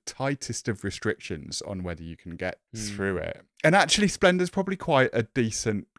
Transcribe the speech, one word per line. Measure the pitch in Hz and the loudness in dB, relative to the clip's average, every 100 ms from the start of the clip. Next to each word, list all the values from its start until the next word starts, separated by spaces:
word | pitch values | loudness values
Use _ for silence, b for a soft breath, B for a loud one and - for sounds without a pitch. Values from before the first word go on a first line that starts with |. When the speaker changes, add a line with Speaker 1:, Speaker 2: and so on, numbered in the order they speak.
| - | -10
Speaker 1:
tightest | - 135 143 - 117 - | -4 -4 -4 -6 -6 -6
of | 101 | -4
restrictions | 101 - 107 - - 82 69 - | -6 -4 -2 -4 -6 -10 -8 -10
on | - 95 | -6 -6
whether | 87 82 | -6 -8
you | 82 80 | -10 -14
can | 87 85 | -12 -6
get | 90 - _ | -6 -8 _
Speaker 2:
Hmm. | 113 | -10
Speaker 1:
through | 107 101 98 90 | -8 -2 0 0
it. | 82 - _ _ | -2 -8 _ _
And | 156 196 | 4 6
actually, | 156 - 208 | 4 4 2
Splendor's | - 185 180 180 | 4 4 4 0
probably | 202 190 190 | -2 -2 -4
quite | - 139 127 | 2 4 4
a | 117 | 2
decent | 110 131 117 - 113 104 - | -2 0 0 0 -2 -2 -6